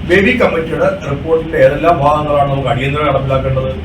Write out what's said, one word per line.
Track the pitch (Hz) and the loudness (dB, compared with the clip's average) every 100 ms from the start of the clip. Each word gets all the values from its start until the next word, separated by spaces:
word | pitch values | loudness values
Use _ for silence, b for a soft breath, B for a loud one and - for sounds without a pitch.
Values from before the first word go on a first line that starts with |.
| 156 | 2
ബേബി | 180 202 - | 2 4 2
കമ്മിറ്റിയുടെ | 196 165 160 151 185 196 143 | 0 0 -4 0 -2 -2 -6
റിപ്പോർട്ടിന്റെ | 143 165 160 151 156 135 | -6 0 -2 0 4 4
ഏതെല്ലാം | 147 160 170 | 4 2 2
ഭാഗങ്ങളാണ് | 139 151 147 147 139 | 2 0 0 0 0
നമുക്ക് | 135 127 | -2 -2
അടിയന്തരമായി | 120 135 143 151 | -2 -2 -2 -2
നടപ്പിലാക്കേണ്ടത് | 135 135 135 135 131 131 - | -2 0 -2 0 -2 -4 -6